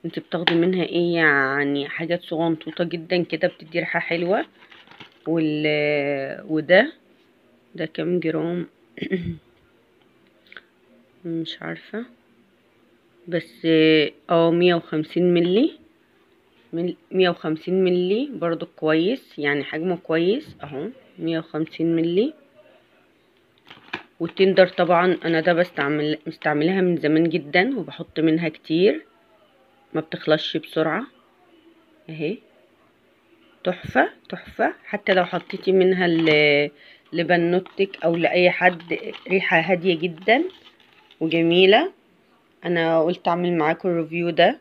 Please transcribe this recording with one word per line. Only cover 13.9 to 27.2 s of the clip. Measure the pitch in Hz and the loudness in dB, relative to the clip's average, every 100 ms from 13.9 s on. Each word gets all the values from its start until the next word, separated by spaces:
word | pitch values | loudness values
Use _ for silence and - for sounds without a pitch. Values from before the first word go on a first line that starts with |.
| 156 143 - - | 4 2 -4 -2
اه، | 170 165 | 2 4
مية | 170 180 | 4 2
وخمسين | 170 - 156 156 165 180 | 2 -2 -6 -4 0 2
ملي، | 175 175 196 302 - _ _ _ _ _ _ _ _ _ | 2 2 2 0 -2 _ _ _ _ _ _ _ _ _
مل-، | 165 175 - _ | -6 -6 -6 _
مية | 190 185 | 0 0
وخمسين | 170 170 156 - 185 | 0 -4 -6 -2 0
ملي | 185 180 180 208 285 | 2 2 0 -2 -2
برضو | 202 170 165 170 | -4 -4 -4 -8
كويس، | - 156 160 180 262 _ - | -4 0 2 2 -2 _ -6
يعني | 143 143 | -2 -2
حجمه | 135 156 180 175 | -4 -6 -4 -6
كويس | - 165 175 254 311 - | -2 0 0 -2 -6 -16
اهو، | 147 139 190 - _ - | -12 -10 -10 -14 _ -8
مية | 165 160 | -4 -4
وخمسين | 160 156 160 - 165 165 | -6 -6 -6 -2 0 0
ملي. | 165 175 269 - _ _ _ _ _ _ _ _ _ _ _ _ _ - - - - _ | 0 0 0 -4 _ _ _ _ _ _ _ _ _ _ _ _ _ -20 -16 -16 -16 _
والتندر | 170 - 190 185 180 | -10 2 4 6 4
طبعًا | - 175 170 180 170 | 4 2 4 4 0
انا | 165 165 | 0 0
ده | 160 | 2
بستعمل، | 170 175 - 143 151 151 156 - | 0 0 -2 -2 -2 -2 -4 -8
مستعملها | 156 156 151 156 196 | -6 -2 0 0 2
من | 180 170 | 0 0
زمان | 151 156 | 2 2